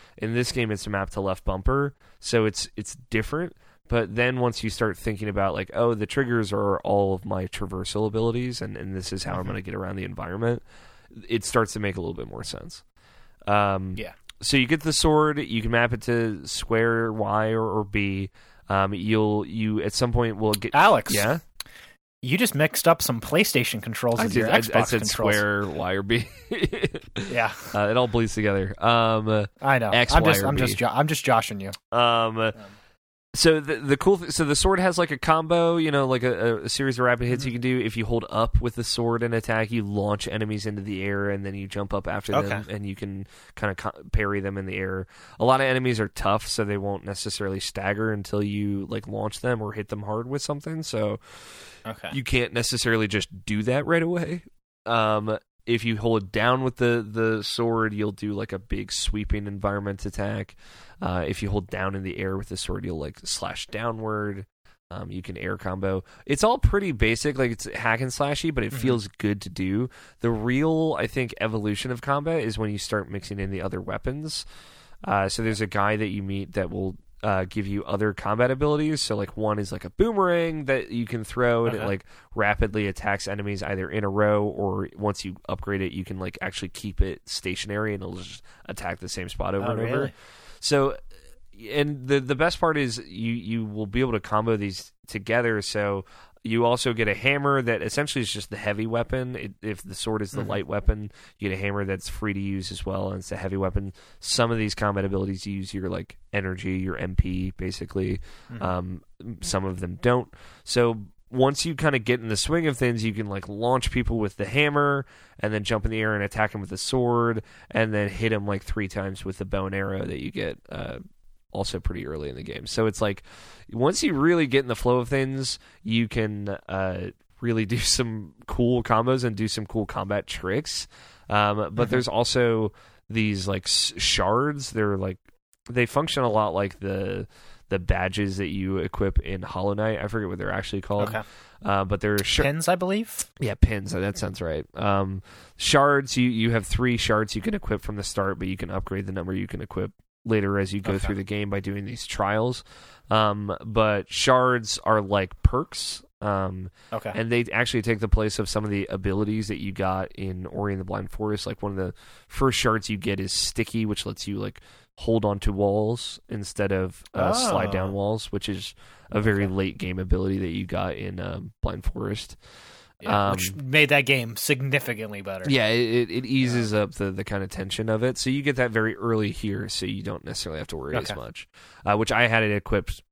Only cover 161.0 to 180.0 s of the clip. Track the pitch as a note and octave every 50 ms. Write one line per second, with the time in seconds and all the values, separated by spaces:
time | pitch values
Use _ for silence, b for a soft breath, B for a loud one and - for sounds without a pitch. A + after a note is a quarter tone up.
161 | G2 F#2+ - - G#2+ G#2+ G#2 G#2 - G#2 G#2+ - - G2+ G2 F#2+ F#2 F2 - b
162 | b b b b b b - - C3+ C3+ A#2 - - B2 A2 A2 F#2+ - G#2+ G2
163 | F#2 A2+ G2+ G2 G2 F#2 - - - - - - A2 - - A2+ A2 G#2 G#2 -
164 | - G#2+ G2+ - - G#2 G2+ G2+ G2+ - - - b b b b b b _ -
165 | - - - A2+ G#2 G#2 G2+ G2 - G#2+ G2 F#2+ G2+ G2+ G2 G#2+ G#2+ A2 A#2 A#2+
166 | - - - - - - A#2+ G#2+ G2+ - - - G2+ G2 G2 F#2 F#2 F2+ - -
167 | - - - F#2+ F#2 - G#3+ A#3+ B3+ A3 F3+ F#2 F#2 G2+ G2 F#2 F#2+ F#2+ G2 G2+
168 | G2+ G#2 A2 A2 - - - G2+ - - G2 F#2 F#2+ - - b b b b b
169 | b b - G#2 G#2 A2 G2+ G2 G2+ F#2+ F#2 G2 F#2+ F#2+ - - - F#2 F2+ F#2+
170 | F#2+ F#2 F#2 F#2 F#2+ F#2+ G2 F#2+ F#2+ F2 E2 G2+ G2 - - G2 F#2+ F#2 D2+ -
171 | G2 F#2+ F#2+ F2+ F2+ F#2 F2 F#2+ - G#2+ - _ - - F#2 - - - - -
172 | A2 G2+ G#2 A2+ - - - B B B B B B B B B B B B _
173 | - - G2+ G#2 G2+ G2 G2 F#2+ F#2 F#2+ G2 D3 C3+ C3 C3+ D#3 D3+ C3 D3 C#3+
174 | C3+ A#2+ C#3 C3 A#2 A2+ A2 - - - D3 B2 C3+ C#3 C#3 C#3+ - C3 A#2+ G#2+
175 | A2 G#2 G#2 G2+ F#2+ G2 F#2+ F#2+ F2+ C#3+ C3+ B2+ A2 G#2+ A2+ A#2+ B2 A2 A2+ A#2+
176 | A#2+ F2+ E2+ A#2+ C3 A2+ C3 C3+ C3 B2 A#2+ A#2+ A#2 G#2+ G#2+ G#2 G#2 G2 - -
177 | G2+ G2 F#2+ G2 F#2+ - G#2+ G2 F#2+ F2+ - G2 F#2+ F#2+ - - A2 A2 A2 G#2+
178 | A#2 B2+ B2 - - C3 C3 C#3+ C#3 C#3+ C3+ B2+ B2+ A#2+ G#2+ A2+ A2 A2 - -
179 | G2+ A#2 A2+ G#2+ G#2+ G2+ - - - G#2 G2 G2+ G#2 F#2+ - - F#2 F#2+ G#2 G2